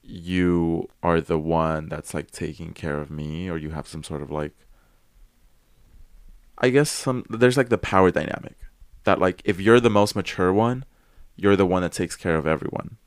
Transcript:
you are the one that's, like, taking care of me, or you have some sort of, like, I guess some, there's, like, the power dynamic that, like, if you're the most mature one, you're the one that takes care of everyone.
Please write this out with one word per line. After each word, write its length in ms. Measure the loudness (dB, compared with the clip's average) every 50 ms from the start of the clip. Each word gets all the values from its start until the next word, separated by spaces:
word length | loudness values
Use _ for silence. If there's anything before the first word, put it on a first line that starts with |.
| _
you 840 | -16 -16 -14 -8 -2 0 2 2 4 2 2 2 0 -2 -4 -6 -10 _ _ 0
are 180 | 2 2 2
the 160 | 0 0 -2
one 500 | -2 0 -2 -2 0 0 -2 -4 -6 -8 -10
that's, 240 | -12 -12 -12 -10 -10
like, 180 | -10 -10 _
taking 420 | -12 -10 -10 -10 -10 -12 -14 -16 -14
care 260 | -10 -8 -6 -6 -6
of 120 | -8 -10
me, 380 | -10 -10 -8 -8 -8 -8 -8 -8
or 80 | -8
you 140 | -8 -8 -8
have 160 | -10 -10 -12
some 160 | -12 -14 -14 -12
sort 180 | -10 -10 -10
of, 100 | -8 -8
like, 220 | -6 -6 -6 -6 _ _ _ _ -20 _ _ _ _ _ _ _ _ _ -20 _ _ _ _ _ _ _ _ _ _ _ _ _ _ -20 -20 _ -20 -20 -20 -20 -20 -20 _ _ _
I 120 | -2 0 2
guess 200 | 4 4 2 2
some, 360 | -2 -4 -4 -4 -4 -4 -6 -8
there's, 280 | 2 4 4 4 6
like, 120 | 4 2 2
the 80 | 0
power 320 | -2 0 2 4 6 6 6
dynamic 460 | 4 2 -4 -4 -8 -10 -10 -16 -18 _ -20 -20 _ _ -20 -20 -20 -4 _
that, 160 | 0 2 4
like, 220 | 2 0 0 -2 -4
if 140 | -4 -4 0
you're 200 | 4 6 6 6
the 100 | 6 4
most 260 | 4 4 2 2 0
mature 360 | -6 -6 -6 -2 0 0 2
one, 320 | 2 2 2 0 -2 -4 -10 -16 _ _ _ _ _ -20 -20 -20 _
you're 200 | 0 4 4 6
the 100 | 6 4
one 160 | 4 4 0 0
that 80 | -2
takes 240 | -2 -4 -6 -6 -6
care 200 | -6 -4 -2 -2
of 120 | 0 0
everyone. 500 | 0 -2 -2 -2 -8 -8 -8 -10 -10 -18 _ _